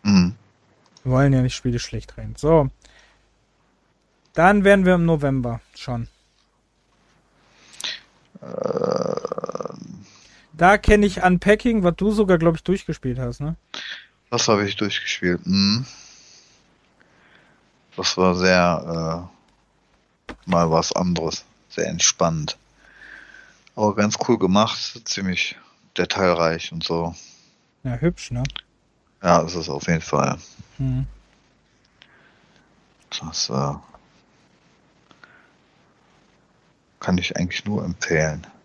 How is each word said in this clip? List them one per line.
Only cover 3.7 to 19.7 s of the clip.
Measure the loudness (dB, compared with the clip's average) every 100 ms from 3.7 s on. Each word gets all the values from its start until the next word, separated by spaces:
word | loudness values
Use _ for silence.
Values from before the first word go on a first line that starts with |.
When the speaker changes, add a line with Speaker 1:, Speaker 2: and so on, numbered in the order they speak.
| _ _ _ _ _ _
Speaker 2:
Dann | 2 4 6
wären | 6 6
wir | 6 4
im | 4
November | 2 2 0 -2 -6 _ -16
schon. | -8 -8 -8 _ _ _ _ _ _ _ _ _ _ _ _ _ _ _ _ -12 -12 -12 _ _ _ -20
Speaker 1:
Ähm. | -14 -8 -6 -2 -2 -2 -4 -6 -6 -8 -10 -10 -12 -14 -18 -20 -20 -20 -20 -20 _
Speaker 2:
Da | 2 4 6
kenn | 6 4
ich | 4 2
Unpacking, | 2 2 4 2 2 2
was | 0 2
du | 0
sogar, | 2 4 4
glaub | 4 2
ich, |
durchgespielt | -2 -2 -2 -6 -6 -4
hast, | -6 -6
ne? | -8 -8 _ -14 -14 -16 -20 _ _
Speaker 1:
Das | -2 2
hab | 2
ich | 2
durchgespielt, | -2 -4 -4 -6 -2 0 0 0
mhm. | 2 2 0 -6 -14 -20 -20 -20 -20 _ _ _ _ _ _ _ _ _ _ _ _ _ _ _
Das | -6 -4 2
war | 2
sehr, | 4 4 4 4 0 -4 -6 -4 -6 -10 _ _ _ _